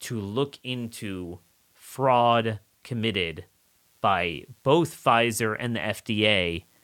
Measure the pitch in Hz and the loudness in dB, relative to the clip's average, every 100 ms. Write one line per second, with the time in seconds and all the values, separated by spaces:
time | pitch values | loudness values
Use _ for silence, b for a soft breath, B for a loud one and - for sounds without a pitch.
0 | - 117 98 107 139 - 127 127 117 - | -10 -8 -6 -4 -6 -8 -10 -10 -10 -10
1 | 107 92 87 87 _ _ _ _ - - | -10 -8 -10 -14 _ _ _ _ -14 -2
2 | 135 123 120 117 113 107 _ _ - 120 | 2 6 6 4 2 -4 _ _ -10 -4
3 | 110 101 85 78 - _ _ _ _ _ | -2 0 -2 -6 -16 _ _ _ _ _
4 | 107 95 87 76 - - - 151 165 - | 0 2 0 -4 -12 -6 2 2 2 -2
5 | - 117 120 110 113 107 123 113 90 104 | 2 4 2 0 -2 -2 -4 -4 -4 -6
6 | - 107 107 104 87 82 - _ | -4 2 4 4 0 -4 -8 _